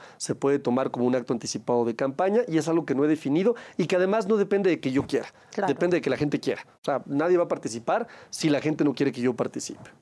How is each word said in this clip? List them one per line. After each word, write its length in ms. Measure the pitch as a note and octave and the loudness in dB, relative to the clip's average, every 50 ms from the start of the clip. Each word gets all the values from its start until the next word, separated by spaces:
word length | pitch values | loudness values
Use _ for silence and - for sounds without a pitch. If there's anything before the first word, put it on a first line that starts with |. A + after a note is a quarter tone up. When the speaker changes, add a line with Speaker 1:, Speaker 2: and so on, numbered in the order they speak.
| - - - | -18 -20 -16
Speaker 1:
se 200 | - - - B2 | -14 -8 -8 -6
puede 240 | - - C#3 C#3+ C#3+ | -2 0 0 0 2
tomar 320 | C#3 B2+ A#2+ B2+ C3 B2+ | 0 0 0 0 0 -2
como 140 | - B2+ A#2+ | -2 0 0
un 100 | B2 B2+ | 2 2
acto 160 | B2+ A#2+ - | 0 0 -2
anticipado 520 | C3 A2 - - - A2 - - A#2+ A#2+ A#2 | -4 -4 -4 -6 -8 -8 -2 0 0 2 2
de 120 | A#2 A2+ | 0 0
campaña 460 | - C3+ C3+ C3+ - F#3 F#3+ G3+ A#3 A#3+ | -2 -2 -4 0 0 0 2 2 0 0
y 100 | - D#3+ | 0 0
es 120 | D#3+ C#3+ E3 | -2 0 2
algo 180 | E3 E3+ E3 | 0 0 0
que 80 | - C3+ | 0 0
no 100 | C3 C#3+ | 2 2
he 40 | D3+ | 2
definido 480 | D#3+ D3+ - C3+ C#3+ E3 F#3+ A#3+ A#3 - - - - | 2 0 0 0 0 2 2 2 0 0 -6 -14 -6
y 120 | - F3+ - | -4 -2 0
que 80 | F#3+ | 2
además 320 | F3+ F#3 F#3+ G#3 A3+ G#3+ F#3+ | 2 2 2 0 0 0 2
no 80 | A3 | 2
depende 340 | G#3 G3+ G3 G3+ G3+ G3 F#3+ | 2 2 2 0 2 2 2
de 80 | D#3+ D#3 | 0 0
que 140 | - C3+ | 0 0
yo 120 | B2+ C#3 C3+ - | 0 0 -2 0
quiera. 180 | C#3 B2 - - - - - - | -2 -4 -4 -4 -16 -20 -20 -12
Speaker 2:
Claro. 160 | - - G3 D#3+ C3 | -6 -4 0 0 0
Speaker 1:
Depende 220 | C3+ E3+ F3+ F3 | 0 2 2 2
de 60 | D#3+ | 2
que 60 | A#2 C#3+ | 0 0
la 80 | B2+ | 0
gente 220 | A#2 D3 D3 - B2+ | 0 0 -2 -2 -2
quiera. 240 | - C3+ G#2 - - - - | -2 -2 -4 -4 -6 -18 -20
O 80 | _ - | _ -4
sea, 180 | - C#3+ B2 - | -2 -2 -2 -2
nadie 300 | - C#3 C#3+ D#3 F3 F#3 | -4 -2 0 2 4 4
va 80 | F3 E3+ | 4 4
a 40 | D#3+ | 2
participar 580 | E3 C#3+ - A#2+ A2 A#2 A2+ - F3+ A3 A#3 - - - - - | -2 -4 -4 -6 -8 -6 -2 0 0 0 -2 -4 -12 -20 -20 -14
si 180 | - - - D#3 | -10 -2 2 2
la 120 | D3 C3 | 2 2
gente 240 | A2+ D#3 D#3 - D3+ | 2 0 0 2 2
no 100 | D3 B2 | 2 2
quiere 160 | - C#3+ C3+ | 2 0 0
que 100 | - B2 | 0 0
yo 140 | A#2+ B2+ A#2 | 0 0 0
participe. 560 | - A#2+ - - - - - G#2+ - - - - _ | 0 -2 -4 -4 -8 -8 -8 -12 -14 -16 -20 -20 _